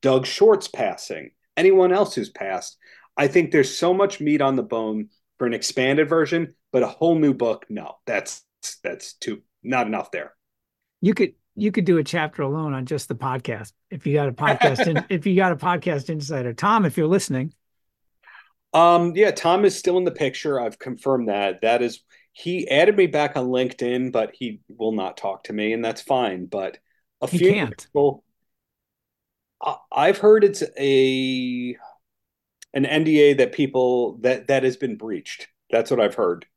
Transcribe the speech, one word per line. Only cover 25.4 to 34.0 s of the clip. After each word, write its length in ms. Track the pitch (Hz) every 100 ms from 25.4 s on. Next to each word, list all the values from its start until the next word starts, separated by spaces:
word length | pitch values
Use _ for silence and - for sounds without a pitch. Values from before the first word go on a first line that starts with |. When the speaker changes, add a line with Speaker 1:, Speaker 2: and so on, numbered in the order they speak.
| -
Speaker 1:
to 80 |
me, 200 | 107 107
and 100 | 113
that's 180 | 117 110
fine. 440 | - 135 117 92 90
But 320 | 104 95 - _ _ _ _
a 80 | 139
Speaker 2:
He 80 | 175
Speaker 1:
few 140 | 180
Speaker 2:
can't. 240 | 208 135 -
Speaker 1:
people, 460 | - 147 143 139 _ _ _ _ _ _ _ _ _ _ _ _ _ _
I, 140 | - - _
I've 280 | - 156 196
heard 240 | 208 220
it's 200 | 202 202 156 -
a, 960 | 139 135 131 131 131 131 127 123 123 123 - _ _ _ _ _ _ _ -
an 120 | 139 135
N 180 | 151
D 160 | 160 151
A 120 | 147
that 180 | 135 123
people, 640 | - 139 131 127 123